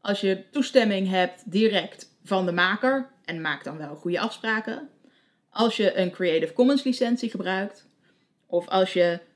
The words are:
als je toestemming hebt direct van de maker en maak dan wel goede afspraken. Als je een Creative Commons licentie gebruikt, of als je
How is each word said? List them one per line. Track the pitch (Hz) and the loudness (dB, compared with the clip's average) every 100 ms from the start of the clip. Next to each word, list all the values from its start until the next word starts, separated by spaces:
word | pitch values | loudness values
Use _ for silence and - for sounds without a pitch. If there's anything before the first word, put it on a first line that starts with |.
als | - 202 | -4 -2
je | 196 190 - | 0 -2 -4
toestemming | 285 254 262 214 196 190 | -4 2 4 4 0 0
hebt | 185 180 - - | 2 0 -2 -4
direct | 185 220 196 180 - - _ | 2 2 2 -4 -14 -20 _
van | - 190 180 | -4 -2 0
de | |
maker | 175 180 208 254 269 254 _ - | 0 0 2 0 0 -4 _ -12
en | 165 | -8
maak | 160 143 | -6 -6
dan | - 156 | -8 -12
wel | 151 147 | -12 -8
goede | 175 175 | -4 -4
afspraken. | 233 - 220 220 226 240 285 _ _ _ _ _ _ | -4 -6 -4 -4 -4 -10 -14 _ _ _ _ _ _
Als | - 226 220 | 0 0 4
je | 202 185 | 2 2
een | 185 | -2
Creative | 180 185 - - | 0 0 2 0
Commons | - 254 277 | 2 4 4
licentie | 269 247 240 240 226 | 0 0 0 0 -2
gebruikt, | 196 180 190 202 - _ _ _ _ _ _ _ | -6 -4 -2 -4 -10 _ _ _ _ _ _ _
of | 175 175 | -2 0
als | 190 185 | 2 2
je | 180 175 170 - | 4 2 2 -8